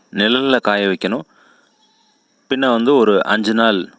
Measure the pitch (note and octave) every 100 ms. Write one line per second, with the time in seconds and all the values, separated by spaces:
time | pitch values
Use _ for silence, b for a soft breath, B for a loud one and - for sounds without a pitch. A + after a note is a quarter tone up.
0 | _ - G#2+ B2 C3+ B2+ G#2 G2+ G2+ F#2
1 | F#2+ A#2+ D#3+ b b b b b b b
2 | _ _ _ _ _ C3 C3+ A#2 A#2 C#3+
3 | G#2+ G2 - G#2+ G#2+ A2+ A2+ G2+ E2+